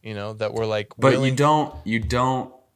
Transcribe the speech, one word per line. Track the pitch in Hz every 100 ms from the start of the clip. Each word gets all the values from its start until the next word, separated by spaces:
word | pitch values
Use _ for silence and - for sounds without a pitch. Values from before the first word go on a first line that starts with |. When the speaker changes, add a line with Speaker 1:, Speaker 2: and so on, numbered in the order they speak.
Speaker 1:
You | 110
know, | 104 104
that | 110 107
were, | 110
like, | 110 107 104 -
Speaker 2:
But | 131
Speaker 1:
willing | 127 135
Speaker 2:
you | 131
don't, | 147 151 151 - -
you | 113
don't | 113 123 127 131 - - _